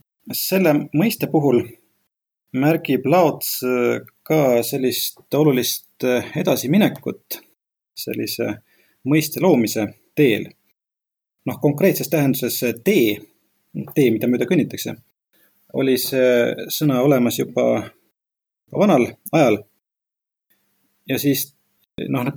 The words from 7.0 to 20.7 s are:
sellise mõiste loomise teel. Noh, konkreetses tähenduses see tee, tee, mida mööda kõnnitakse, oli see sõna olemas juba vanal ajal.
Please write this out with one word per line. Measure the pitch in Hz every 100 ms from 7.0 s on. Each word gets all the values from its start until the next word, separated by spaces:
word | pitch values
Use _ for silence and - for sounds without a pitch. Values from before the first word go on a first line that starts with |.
| - - - - _ _ _ _ _ -
sellise | - 120 110 - 113 107 _ _ _ _
mõiste | 127 156 151 -
loomise | 185 135 107 113 104 - _
teel. | - 143 104 - - _ _ _ _ _ _ _ _ -
Noh, | -
konkreetses | 151 143 190 - 131
tähenduses | 160 139 123 120 -
see | 123 113
tee, | - 208 113 104 - _ _ _ _ 151 -
tee, | - 127
mida | 110 120
mööda | 123 -
kõnnitakse, | 185 - - - - _ _ _ _ _ _ _
oli | 139 135 127
see | - 131 127 120 120 - -
sõna | - 151 127
olemas | 135 131 120 -
juba | 131 - 120 117 101 - _ _ _ _ _ _ _
vanal | - 202 147 117 - -
ajal. | 160 131 104 - _ _ _ _ _ _ _ _ _ _